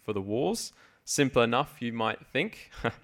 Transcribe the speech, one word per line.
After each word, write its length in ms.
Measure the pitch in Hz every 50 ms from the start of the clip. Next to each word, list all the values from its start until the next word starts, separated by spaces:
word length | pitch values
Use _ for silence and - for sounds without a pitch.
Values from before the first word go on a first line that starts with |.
| _
for 100 | - 104
the 80 | 101
walls. 520 | 95 101 104 123 147 180 233 226 - - - - - - _ _ _
Simple 360 | - - - 143 131 - 127
enough, 360 | 117 117 120 127 147 - - -
you 140 | 120 117 113
might 320 | 117 110 113 - - -
think, 440 | - - 131 170 220 - - - - - - - 117 - -